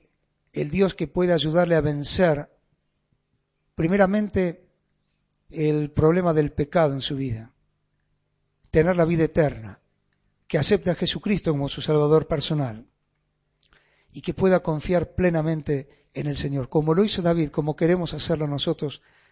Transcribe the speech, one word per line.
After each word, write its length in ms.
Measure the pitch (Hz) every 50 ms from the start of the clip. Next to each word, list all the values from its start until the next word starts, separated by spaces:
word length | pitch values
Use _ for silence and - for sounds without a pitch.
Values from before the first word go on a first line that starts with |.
| _ _ _ _ _ _ _ _ _ _ _
el 180 | 147 147 147
Dios 240 | 147 180 196 180 -
que 120 | - 170
puede 260 | 143 - 180 180 180 175
ayudarle 440 | 160 135 156 151 175 175 170 170
a 40 | 160
vencer, 720 | 147 151 147 143 143 - - - 185 170 151 143 147 - _ _ _ _ _ _ _ _ _ _ _ _ _ _ _ _ _ _ _ _ _ _ _ _ _
primeramente, 920 | - 160 165 190 202 196 185 196 214 214 196 - 196 185 175 156 - _ _ _ _ _ _ _ _ _ _ _ _ _ _ _ _ _ _
el 420 | - 160 151 151 151 151 151 147
problema 420 | - - 151 156 170 185 185 175 160
del 200 | 156 151 143 -
pecado 400 | - 147 - - 180 160 147 139
en 60 | 135
su 160 | 123 - 147
vida, 360 | 135 135 131 113 110 113 117 _ _ _ _ _ _ _ _ _ _ _ _ _ _ _ _ _ _ _ _ _ _ _ _
tener 260 | - 160 156 175 185
la 80 | 175 165
vida 200 | 160 175 165 160
eterna, 560 | 151 - 175 156 139 123 113 110 104 92 - _ _ _ _ _ _ _ _ _ _ _ _ _
que 120 | _ - 156
acepte 320 | 143 - 208 190 - 185
a 60 | 170
Jesucristo 560 | - 185 - - 160 - 202 196 175 - 170 151
como 160 | 143 139 139
su 120 | - -
Salvador 460 | 123 - 156 151 147 147 156 156 156
personal 600 | - 170 143 - - 160 151 139 123 107 110 120 _ _ _ _ _ _ _ _ _ _ _ _ _ _ _ _ _ _ _ _ _ _ _ _ _ _
y 80 | 151
que 140 | - - 151
pueda 260 | - 190 190 185 175
confiar 540 | - - 156 151 - - 180 175 160 - -
plenamente 920 | - 180 180 170 160 151 165 160 156 143 - 147 135 131 - _ _ _ _ _
en 140 | 135 143
el 100 | 147 143
Señor, 320 | 135 - 143 139 139 127 -
como 260 | - 160 151 156 160
lo 100 | 170 214
hizo 180 | 208 - - 170
David, 280 | 170 170 170 160 143
como 260 | - - 147 156 147
queremos 380 | - 170 160 180 185 170 151 -
hacerlo 340 | 151 - - 170 147 156 147
nosotros 540 | 143 139 - 180 160 - 156 143 - - _ _ _ _ _ _